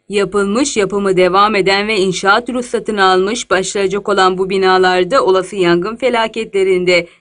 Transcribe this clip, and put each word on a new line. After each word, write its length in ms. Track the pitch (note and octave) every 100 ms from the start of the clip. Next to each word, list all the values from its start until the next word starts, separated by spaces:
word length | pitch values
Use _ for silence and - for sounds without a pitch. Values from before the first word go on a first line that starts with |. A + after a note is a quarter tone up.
| -
Yapılmış, 680 | G3+ F#3 G3+ G3 A3 C#4 G#3+
yapımı 400 | F#3+ G3+ G3 F#3
devam 380 | F3+ F#3 G#3
eden 340 | G3+ F#3 G3 G#3
ve 80 | A3
inşaat 540 | F#3+ F3+ G3 G#3+ A#3+
ruhsatını 540 | B3 A#3+ A3+ - G#3+
almış 460 | F#3+ F#3 G3 A#3+ -
başlayacak 580 | F#3 F#3 G#3 F#3+ G3+ G3+
olan 300 | G3 F#3 F#3
bu 120 | F#3+
binalarda 760 | G3 F#3 F#3 F#3 F3+ F3+ F3+
olası 320 | F3+ F#3+ F#3 G3+
yangın 400 | F3 F3 G3+ A#3
felaketlerinde 1080 | B3+ A#3 A3+ A3+ A3 G3 F#3+ F#3 F3+ F3 E3+ _